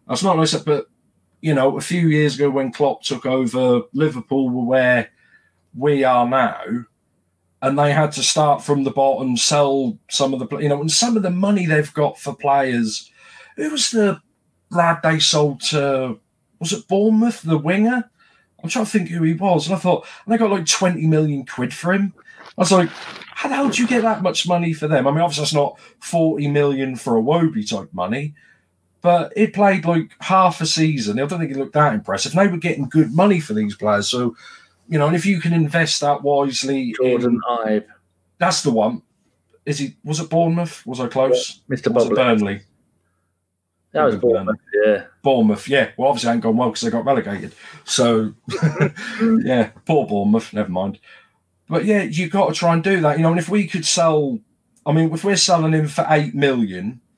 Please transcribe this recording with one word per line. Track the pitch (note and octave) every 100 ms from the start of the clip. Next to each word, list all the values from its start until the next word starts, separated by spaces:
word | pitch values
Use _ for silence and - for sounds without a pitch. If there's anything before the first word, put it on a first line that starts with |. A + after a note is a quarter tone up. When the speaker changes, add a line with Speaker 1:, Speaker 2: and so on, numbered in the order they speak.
| -
Speaker 1:
That's | B2
not | C3+ D#3+
nice, | D#3
but, | B2 D3+ D3 - _ _ _ _ _
you | D#3
know, | C#3+ C3+ -
a |
few | - F3+ E3
years | D3+ D3+ C3+
ago | C#3+
when | C3+ C3
Klopp | - C#3+ -
took | - B2+ B2+
over, | C3 B2 B2+ B2+ B2 -
Liverpool | - D#3 B2+ - C3+ C3
were | B2
where | A#2+ C3 B2 B2 A2 _ _ _ _ _ _ A#2
we | D3 C#3+
are | C3 B2 A#2+
now, | C3 A#2 - - A#2+ A#2 _ _ _ _ _ _ -
and | C3+ C#3+
they | D3
had | C#3+ D3+
to | C3+
start | B2 D#3 D3+ C#3
from | - C#3+
the | C3+
bottom, | C#3 C3+ C3 C3 A#2+
sell | - D3 C#3+ C#3 B2+ - -
some | - C3+
of | C3
the | A#2
pl-, | C#3+
you | D3
know, | C#3+
and | D#3
some | - A#3+ A3
of |
the | F#3
money | F3+ G3 G3+
they've | E3+ D#3 D3
got | - D3 -
for | C#3+
players. | B2+ C#3+ C#3 C3 A#2+ A2 - - _ - - - -
Who | D4+
was | D4+ A3+
the | A3+ G3+ D#3+ _ _ _ _ -
lad | E3+ E3+ D#3+
they | E3 D#3+
sold | - D3+ D3 B2+
to? | - D#3 C#3 C3+ B2+ G#2+ _ _ _ -
Was | E3
it | G#3+ -
Bournemouth, | G3 G#3+ A3 A#3 G#3+
the | D#3+ D#3
winger? | D3 F#3+ A3 B3 A3+ _ _ _ _ _
I'm | E3
trying | B3+
to | G#3+
think | G#3 E3
who | E3+
he | D#3+
was, | E3 G3 D#3+ D3+
and | F3+
I |
thought, | F3+ E3+ - -
and | -
they | A3+
got, | A3
like, | G3 D#3+
twenty | - F#3 F3 D#3+
million | D#3 D#3 C#3 B2+
quid | - A#2+
for | - F3
him. | G3 G3 - - - - -
I |
was | F3+
like, | F#3 F3 - - - - -
"How | C#4
the |
hell | C4+ C#4
do | A3
you | A#3+
get | A#3+
that | A3 G#3+
much | F3+ E3+ E3+
money | F3 E3+
for | D#3 D3+
them?" | D3 C3
I |
mean, | D3+
obviously | E3+ D3
that's | D3
not | D3+ - - - _
forty | - E3+ D#3+ D3 D3
million | D3 C#3+ C3+ C3+ B2
for | C3+
Iwobi | A2+ A#2 E3+ D#3+ A2 G#2
type | G#2+ -
money, | F2+ F#2 B2+ D3 - _ _ _ _ _ _
but | F3 F3 - -
he | G#3+
played, | G3 G3+ F#3+
like, | D#3+ E3+ D#3+ -
half | - F#3+ F#3 -
a | D#3+
season. | E3 D#3 C#3+ G#2 A2+
I | D3
don't | F3+
think | D3+
he | C3+
looked | C3
that | D3 D3
impressive. | G#2+ - F#2+ -
They | E3+ G3+
were | F3
getting | E3+ C#3+ C3
good | D#3+ B2
money | D3+ G#3 F3+
for | D3
these | G#2+ G#2 -
players, | G#2+ G2+ G2+
so, | B2 A#2+ - - - _ _ -
you | D#3
know, | D3
and |
if | F3
you | G3 F3+
can | E3
invest | E3+ D3+ E3+ D#3 -
that | C#3+ C#3+
wisely | C#3 C#3+ C#3 A#2+ C3+ C3+ B2 A#2
Speaker 2:
Jordan | B2+ A#2+ A#2+
Speaker 1:
in | A#2 A#2+
Speaker 2:
Ibe. | A#2+ A2 G#2+ - _ _ _ _ -
Speaker 1:
That's | F3 F3
the | D3
one. | A2+ G#2+ A#2 - _ _ _ _ _
Is | - C#3+
he? | C3+ -
Was | C#3+ D3+
it | D#3+
Bournemouth? | E3 E3+ E3+ E3+ -
Was | - B2
I | A#2+
close? | C3+ C3 B2 -
Speaker 2:
Yeah, | - -
Mister | C3 A#2
Speaker 1:
Or |
was | A#2+ A2+
it |
Speaker 2:
Bournemouth. | A2 B2 A2
Speaker 1:
Burnley? | G2+ G2+ - _ _ _ _ _ _ _ _ _ _ _ _
Speaker 2:
That | C#3+
was | D3
Speaker 1:
It | G2+
was | A#2+
Speaker 2:
Bournemouth, | A2 G2 G#2+ - G#2
yeah. | G#2+ G2 - _
Speaker 1:
Bournemouth, | C#3+ B2+ G#2+ G2+ -
yeah. | C3+ C3 -
Well, | C3
obviously, | B2 A#2
I |
ain't | A#2
gone | A2+ A2+
well | B2
'cause | -
they | A#2
got | A2+
relegated. | A2+ B2+ G2+ G2 F#2+ - - -
So, | - - A#2+ A2 A2 - -
<laughs> | - D#3 - - - G#3 A3+ A3+ A3+
yeah, | - B2+ A2 - -
poor | D#3 A2
Bournemouth, | G2+ G2+ A2+ -
never | G#2 F#2+
mind. | F2+ G2 - _ - _ _ _ _ -
But, | D#3+
yeah, | G#3 G#3
you | E3+ D3+ E3+
got | G3 F#3+
to |
try | D#3+ E3+
and | E3
do | F#3 F#3+
that, | D3+ D3
you |
know, | E3
and | F3
if | E3+
we | G#3 F3+
could | F3+ D3+
sell, | - E3 D3+ C#3 A#2 _ _ _ _
I | -
mean, | D3+ D#3+
if | D#3+
we're | G3 F#3+
selling | - E3+ D#3+
him | D#3 D3+
for | - D#3
eight | D3+ D3
million, | C#3 C#3 B2+ G#2+ F2+ G2 B2 _